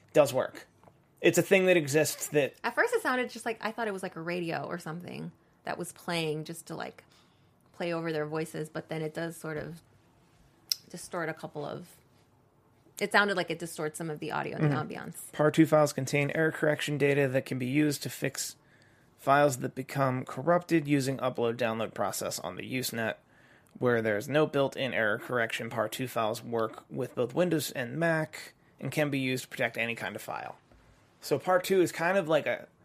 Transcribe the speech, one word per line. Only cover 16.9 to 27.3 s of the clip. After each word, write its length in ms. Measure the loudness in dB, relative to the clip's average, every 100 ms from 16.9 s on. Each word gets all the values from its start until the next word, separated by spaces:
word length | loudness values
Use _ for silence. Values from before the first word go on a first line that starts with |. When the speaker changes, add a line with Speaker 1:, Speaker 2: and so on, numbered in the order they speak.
| 2
Speaker 1:
data 300 | 4 4 2
that 160 | 0 -2
can 120 | -4
be 80 | 0
used 380 | 4 2 0
to 60 | -6
fix 480 | -4 -4 -4 -8 -10 _ _ _ _ _ _
files 400 | 4 6 6 4
that 140 | -4
become 520 | -6 -4 0 2 0 -4
corrupted 600 | -2 2 2 4 2 4
using 280 | 2 2 0
upload 360 | -2 0 0 0
download 380 | -2 0 -4
process 440 | -2 -2 -2 -4 -6
on 180 | -8 -8
the 60 | -6
Usenet, 460 | -4 -4 -2 -2 -4 _ _ _ -20 _ 0
where 220 | 2 4
there's 260 | 2 0 2
no 180 | 2 2
built-in 480 | 2 2 0 -2
error 240 | 0 0 0
correction. 520 | -2 0 0 -2 -4
Par 180 | -2 -2
two 200 | -2 -4
files 340 | 0 0 -2
work 400 | -4 -2 -2 -4 -10
with 240 | -8 -4 -2
both 180 | -2